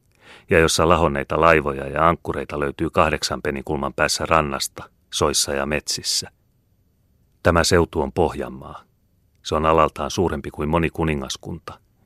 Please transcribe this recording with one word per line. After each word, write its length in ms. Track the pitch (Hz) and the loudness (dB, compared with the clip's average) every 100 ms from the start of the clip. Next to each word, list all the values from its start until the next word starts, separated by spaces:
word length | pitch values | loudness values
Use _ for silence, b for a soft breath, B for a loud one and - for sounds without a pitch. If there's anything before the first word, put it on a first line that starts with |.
| _ B B B _ | _ B B B _
ja 100 | 90 | 4
jossa 300 | 80 - 82 | 4 4 4
lahonneita 520 | 85 82 69 67 78 | 4 2 0 -4 2
laivoja 460 | 82 80 71 67 69 | 6 4 2 -6 -6
ja 200 | 73 82 | 2 2
ankkureita 520 | 82 - 85 67 73 | 2 -4 -8 -8 -4
löytyy 300 | 69 - 80 | -6 -4 -2
kahdeksan 520 | - 80 78 - 65 | 2 2 0 -4 -4
peninkulman 520 | 76 69 - 73 69 | -4 -6 -6 -6 -6
päässä 320 | - 76 - 73 | -2 -2 -2 0
rannasta, 580 | 80 76 67 - - - _ _ | 2 0 -6 -8 -12 -20 _ _
soissa 400 | - 78 69 - | -2 0 0 -2
ja 120 | 69 69 | -4 -2
metsissä. 640 | 76 - - - - - _ _ _ _ _ _ _ _ _ _ _ | -4 -4 -8 -4 -6 -8 _ _ _ _ _ _ _ _ _ _ _
Tämä 200 | 92 82 | 2 4
seutu 380 | 80 90 80 82 | 4 4 2 -2
on 100 | 69 | -2
Pohjanmaa. 720 | 92 78 71 64 64 76 - _ _ _ _ _ _ | 0 0 0 -10 -12 -16 -18 _ _ _ _ _ _
Se 120 | - 78 | -4 0
on 100 | 80 | 4
alaltaan 460 | 80 73 - 71 | 4 4 0 -6
suurempi 400 | - 82 76 - | -2 -2 -2 -10
kuin 180 | - 73 | -6 -2
moni 200 | 85 80 | 0 0
kuningaskunta, 920 | - 80 71 65 - - 85 - - _ _ | -2 -2 -2 -6 -10 -10 -14 -14 -20 _ _